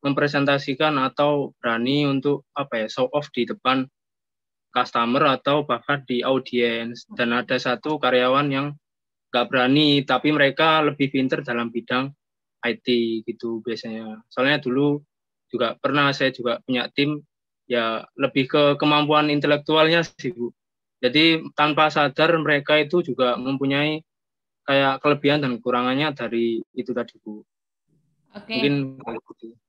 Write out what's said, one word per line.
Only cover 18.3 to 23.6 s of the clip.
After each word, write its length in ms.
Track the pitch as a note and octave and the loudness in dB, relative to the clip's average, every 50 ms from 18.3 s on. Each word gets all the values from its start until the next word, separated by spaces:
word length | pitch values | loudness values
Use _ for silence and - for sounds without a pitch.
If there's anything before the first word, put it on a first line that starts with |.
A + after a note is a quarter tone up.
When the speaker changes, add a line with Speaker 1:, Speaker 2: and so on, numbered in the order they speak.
| - C#3+ C3 | 0 -2 -2
Speaker 1:
ke 160 | B2+ - D3+ D3 C#3+ C#3+ C#3+ | 0 2 2 4 4 2 2
kemampuan 520 | D3+ D3 D3+ D3 D3 D3 D#3 D3+ D3+ D3+ | 2 2 2 2 2 4 2 2 4 2
intelektualnya 760 | D3 D3 C#3+ D3 D3 D3 D3 - D#3 D#3 D#3 D#3+ E3 E3+ E3+ | 0 0 2 2 0 0 0 0 2 4 4 4 4 2 0
sih, 240 | E3 _ _ - C3+ | -2 _ _ -8 -8
Bu. 240 | A#2+ A#2 A#2+ A#2 - _ _ _ _ _ _ _ _ _ - | -8 -6 -8 -8 -8 _ _ _ _ _ _ _ _ _ -2
Jadi 400 | B2+ B2 D3+ D#3 E3 E3 D#3+ - C#3+ _ - | 0 2 4 4 4 4 2 -2 -8 _ 0
tanpa 320 | D3 D3+ D3+ D3+ D#3 D#3 | 0 0 2 2 2 2
sadar 440 | D3 D#3 D3 C#3+ C#3 - D#3 D#3+ E3+ D#3+ | 2 2 0 0 2 2 2 2 2 2
mereka 400 | D3+ D3 D3+ C#3+ C#3+ - D3+ D3+ | 2 0 0 0 2 2 2 2
itu 240 | D3+ D3 F3+ F3 F3 | 2 2 0 -2 -2
juga 320 | - B2 C3 C3 B2 A#2+ | -2 -2 0 0 0 0
mempunyai 680 | - B2 C3 C#3 C3 | -2 -2 -4 -4 -2